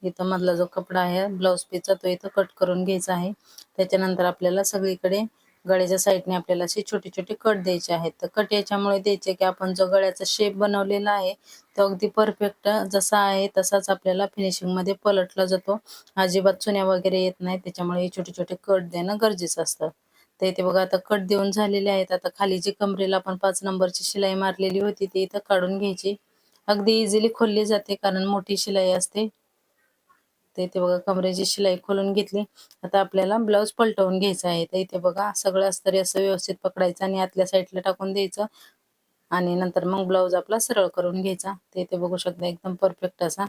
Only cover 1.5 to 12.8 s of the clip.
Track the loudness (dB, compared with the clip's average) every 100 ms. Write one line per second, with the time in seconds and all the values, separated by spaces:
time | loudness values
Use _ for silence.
1.5 | 0 -2 -8 -2 -2 0 -4 -4 -2 -2
2.5 | 0 0 0 0 -2 -2 -2 -4 -8 _
3.5 | -20 -16 -4 0 2 0 0 0 0 0
4.5 | 0 0 0 -2 -2 0 0 -2 _ _
5.5 | _ 0 2 4 2 2 2 2 -4 0
6.5 | -2 0 -4 -4 -4 -6 -10 -8 -2 0
7.5 | 0 0 -2 0 -2 -2 -6 -8 -2 0
8.5 | 0 0 -2 0 0 0 0 -2 0 0
9.5 | 0 -4 0 4 4 2 0 -4 0 0
10.5 | 2 0 2 0 0 0 0 -2 -6 _
11.5 | -20 _ 2 2 2 -2 2 0 2 -2
12.5 | -2 0 0